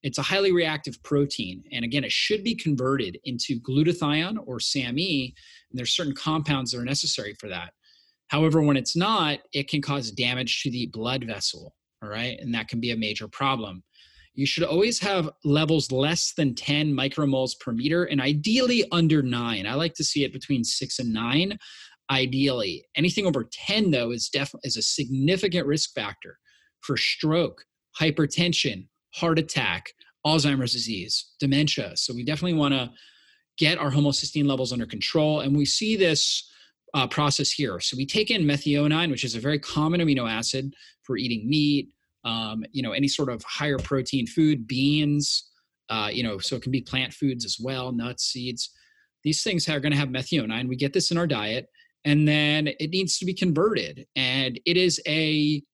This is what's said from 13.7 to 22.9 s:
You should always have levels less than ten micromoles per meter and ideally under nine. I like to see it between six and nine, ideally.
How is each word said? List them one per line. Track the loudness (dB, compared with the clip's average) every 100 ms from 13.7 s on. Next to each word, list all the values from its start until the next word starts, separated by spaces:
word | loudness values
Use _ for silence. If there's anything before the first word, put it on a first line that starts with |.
| -12 _ _ -20 _ _
You | -4 -2
should | 0
always | 0 4 2 2
have | 0 0 -2 -4
levels | 2 4 4 2 2
less | 0 2 2 -2 0
than | 0
ten | 0 0 2 2
micromoles | 0 0 0 2 2 0 -4
per | -4
meter | -2 2 2
and | 2 2
ideally | 2 2 2 4 4 4 2
under | 4 6 4
nine. | 2 0 -2 -2 -2
I |
like | -2 -2 -2
to |
see | -2 0
it | -2
between | -4 -2 0
six | 0 -4 -4 -4
and | -2
nine, | -2 2 2 2 -2 -14 -20 -20 _ -2
ideally. | 0 2 2 2 2 -2 -6 _